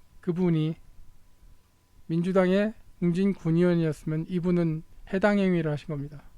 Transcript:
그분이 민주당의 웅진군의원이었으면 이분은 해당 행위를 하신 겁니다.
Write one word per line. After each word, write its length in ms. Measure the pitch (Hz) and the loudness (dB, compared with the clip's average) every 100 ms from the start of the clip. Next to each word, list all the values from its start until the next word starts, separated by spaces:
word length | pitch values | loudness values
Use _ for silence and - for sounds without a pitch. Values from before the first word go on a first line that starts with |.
| - - | -20 -8
그분이 560 | - 170 180 160 156 160 - - - - - - - - _ _ _ - - | -4 0 2 2 0 -6 -14 -20 -20 -20 -20 -20 -20 -20 _ _ _ -18 -4
민주당의 680 | 165 175 185 185 190 214 - - - | -2 0 2 2 2 0 -4 -18 -2
웅진군의원이었으면 1200 | 175 170 196 180 165 165 180 170 160 143 - 156 165 | 0 2 0 0 0 2 4 2 0 -4 -6 -6 -4
이분은 560 | 185 175 175 165 156 - - - | -2 0 2 0 -2 -8 -18 -8
해당 260 | 190 208 202 | 0 2 4
행위를 320 | 190 175 156 | 2 2 0
하신 160 | 147 - | -4 -6
겁니다. 360 | 143 143 143 - | -8 -10 -14 -20